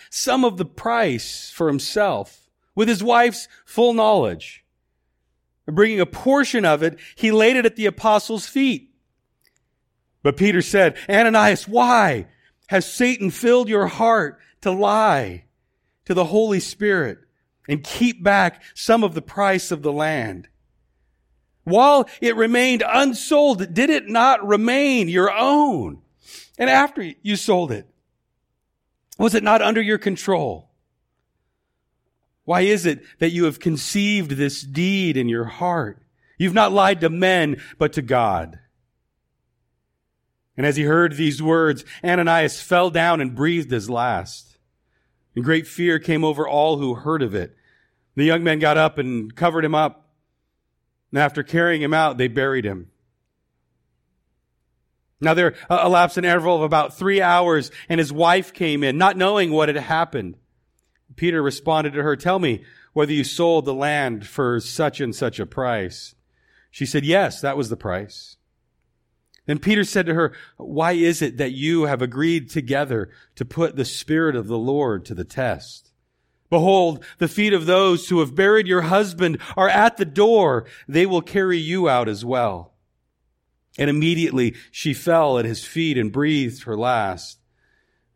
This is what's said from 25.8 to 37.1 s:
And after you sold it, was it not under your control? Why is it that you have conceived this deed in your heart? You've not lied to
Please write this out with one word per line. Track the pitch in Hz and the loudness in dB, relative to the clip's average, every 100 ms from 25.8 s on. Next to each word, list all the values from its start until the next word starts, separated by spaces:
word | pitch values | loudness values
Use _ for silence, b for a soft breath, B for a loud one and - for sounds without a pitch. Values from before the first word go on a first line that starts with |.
| 135 139 _ _ B B B B | -6 -10 _ _ B B B B
And | 247 | 2
after | 269 285 277 180 - | 4 4 -2 -10 -10
you | 202 202 | -4 -4
sold | - 180 170 | 2 0 0
it, | 107 - _ _ _ _ _ _ _ _ _ _ _ _ - | -6 -10 _ _ _ _ _ _ _ _ _ _ _ _ -2
was | 220 | 0
it | 220 | 0
not | 208 220 | 2 4
under | 208 220 | 4 0
your | 208 214 | 0 -2
control? | 208 190 - 180 139 82 - _ _ _ _ _ _ _ _ _ _ _ _ _ _ _ _ _ | -2 -4 -2 -2 -2 -8 -14 _ _ _ _ _ _ _ _ _ _ _ _ _ _ _ _ _
Why | - 180 | -4 0
is | 190 208 170 | 2 2 0
it | 147 B B | -4 B B
that | 165 | -2
you | 170 | 2
have | 165 139 | 0 0
conceived | 175 151 - 202 202 208 160 | -2 -2 -4 -2 0 0 -2
this | 139 143 139 | -2 -2 -4
deed | 135 139 180 196 180 135 | -8 -2 0 0 0 0
in | 120 | -2
your | 117 117 | -2 -6
heart? | - 180 170 113 101 _ _ _ _ | -6 -4 -2 -4 -10 _ _ _ _
You've | 180 | 0
not | 202 208 | 2 2
lied | 196 196 190 | 4 2 2
to | 165 | 0